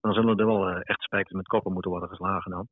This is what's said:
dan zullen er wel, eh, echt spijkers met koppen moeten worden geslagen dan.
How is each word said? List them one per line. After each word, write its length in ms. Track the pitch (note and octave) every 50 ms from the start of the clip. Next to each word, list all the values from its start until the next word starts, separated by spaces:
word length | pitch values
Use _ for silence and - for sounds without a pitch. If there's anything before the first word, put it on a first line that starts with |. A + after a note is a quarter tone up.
dan 120 | - G#2+ G2
zullen 240 | A2 A2+ A2+ A2 G2+
er 80 | G#2+
wel, 220 | A2 A2 G2+ G2 F#2
eh, 120 | F2+ F2+ -
echt 200 | - F#2+ - -
spijkers 320 | - - G2+ F#2+ - -
met 120 | F#2+ F2+
koppen 260 | - - - - F#2+ F#2
moeten 180 | F2+ - F#2+
worden 180 | F2+ E2+ F2 -
geslagen 420 | F2 - F2+ F#2 G2 F2+ - F#2
dan. 180 | F2+ F2+ G#2 -